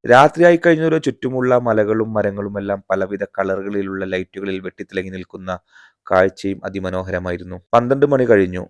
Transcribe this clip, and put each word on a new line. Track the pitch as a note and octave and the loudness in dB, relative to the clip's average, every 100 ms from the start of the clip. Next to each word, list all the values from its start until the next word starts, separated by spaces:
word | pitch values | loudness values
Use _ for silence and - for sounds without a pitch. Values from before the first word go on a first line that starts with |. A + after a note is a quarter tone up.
| A#2 | 6
രാത്രിയായി | B2 D3+ E3 F3 E3+ F3 | 6 6 6 4 6 2
കഴിഞ്ഞതോടെ | D#3+ D#3+ D#3+ D3 | 2 0 0 -2
ചുറ്റുമുള്ള | B2+ C3 C3 B2+ B2 | -4 -6 -2 2 2
മലകളും | A#2+ A2 G#2 A2 A2 | 2 2 2 0 0
മരങ്ങളും | G#2+ G2+ G2+ G2+ G2+ | -2 -2 -4 -6 -6
എല്ലാം | G2 G2 _ | -4 -6 _
പലവിധ | F#2+ F#2+ G2+ | -4 -2 -4
കളറുകളിലുള്ള | G2+ - F#2+ G2 G2 G2+ G2 F#2+ F#2+ | -6 -4 -4 -4 -4 -6 -6 -6 -4
ലൈറ്റുകളിൽ | F#2 F#2 F#2+ G2 F#2+ | -6 -6 -10 -8 -8
വെട്ടിത്തിളങ്ങി | F#2 _ G2 F#2+ F#2 F#2 | -10 _ -8 -8 -8 -12
നിൽക്കുന്ന | F2+ F#2+ F#2 F2+ _ _ _ _ - | -14 -14 -10 -10 _ _ _ _ 0
കാഴ്ചയും | F#2+ F#2+ - G2 F#2+ G2 | 2 2 0 -8 -6 -8
അതിമനോഹരമായിരുന്നു. | G2 F#2 F#2 F#2 F2+ F2+ F2+ F2+ F#2 _ | -8 -6 -6 -6 -6 -6 -8 -10 -16 _
പന്ത്രണ്ട് | A#2 A#2+ C3+ C#3+ | 2 2 0 2
മണി | C3+ B2 | 2 4
കഴിഞ്ഞു. | G#2 F#2 F2+ | 4 4 -2